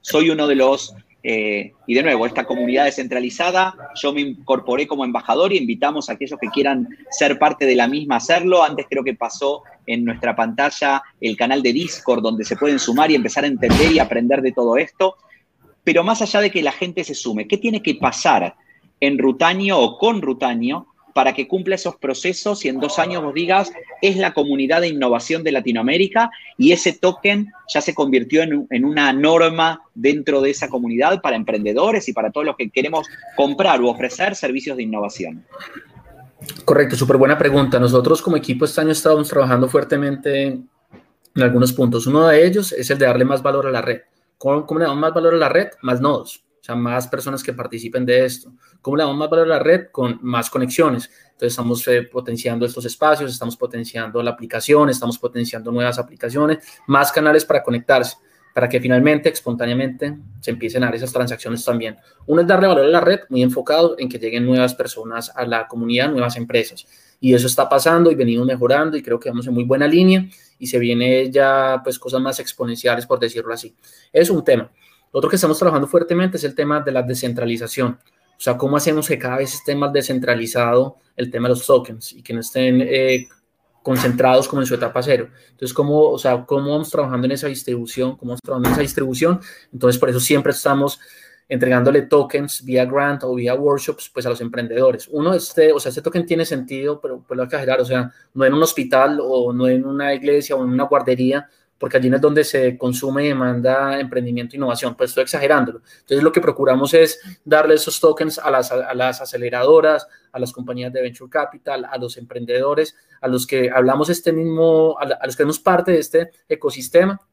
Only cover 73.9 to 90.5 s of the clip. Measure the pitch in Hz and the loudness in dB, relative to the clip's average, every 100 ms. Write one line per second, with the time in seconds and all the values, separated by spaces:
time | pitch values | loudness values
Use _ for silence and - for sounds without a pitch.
73.9 | - _ 147 170 180 143 127 - _ _ | -20 _ 2 4 2 2 0 0 _ _
74.9 | _ _ - - 185 170 156 180 151 139 | _ _ -4 0 0 0 2 2 2 2
75.9 | 170 170 175 185 180 143 - 147 151 139 | 0 2 0 0 -2 -6 -4 -2 -2 -2
76.9 | 131 123 127 127 120 117 117 113 - 123 | -4 -4 -4 -6 -4 -4 -6 -6 -4 -4
77.9 | 123 _ _ _ _ - 123 135 143 143 | -4 _ _ _ _ -4 -2 0 0 0
78.9 | 156 151 151 127 127 135 - - 143 143 | -2 -2 -4 -4 -4 -4 -6 -6 -2 0
79.9 | 139 131 131 127 120 113 120 120 123 135 | -2 -2 -4 -2 -2 -2 -2 2 2 0
80.9 | - _ - 123 117 123 123 - 135 117 | -4 _ -10 -8 -4 0 0 4 2 2
81.9 | 113 - - - 117 117 135 127 127 127 | -14 -16 -20 -12 -10 -6 -2 2 2 2
82.9 | 135 131 127 - _ _ _ _ _ - | 0 2 0 -4 _ _ _ _ _ -4
83.9 | 127 127 123 127 127 131 143 127 123 120 | 0 0 0 4 2 2 -2 -2 -2 -2
84.9 | 127 127 127 117 _ _ _ 127 127 143 | -4 0 -2 -2 _ _ _ -10 -2 0
85.9 | 147 151 135 135 123 123 139 143 147 156 | 4 4 2 0 -2 -2 -4 -2 -4 -4
86.9 | 156 139 123 127 135 147 135 - 120 117 | -4 -2 -2 -4 -4 -6 -8 -6 -6 -6
87.9 | - 127 131 123 123 - 131 123 127 139 | -6 -6 -6 -12 -12 -8 -2 0 2 0
88.9 | - 135 127 165 180 - - _ 127 127 | -2 -4 0 0 0 -4 -20 _ 0 2
89.9 | 123 131 123 123 143 143 | 2 0 0 2 2 2